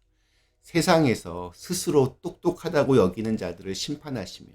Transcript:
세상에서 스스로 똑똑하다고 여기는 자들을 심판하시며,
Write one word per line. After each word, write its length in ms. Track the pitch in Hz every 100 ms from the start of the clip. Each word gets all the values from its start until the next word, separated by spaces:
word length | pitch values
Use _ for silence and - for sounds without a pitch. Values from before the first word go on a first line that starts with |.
| _ _ _ _ _ _
세상에서 880 | - 170 156 165 143 107 90 85 90
스스로 640 | - - 185 180 147 131 -
똑똑하다고 720 | 170 - 175 170 160 156 127 131
여기는 400 | 92 101 110 107
자들을 400 | 90 85 92 95
심판하시며, 720 | - 147 151 127 90 - -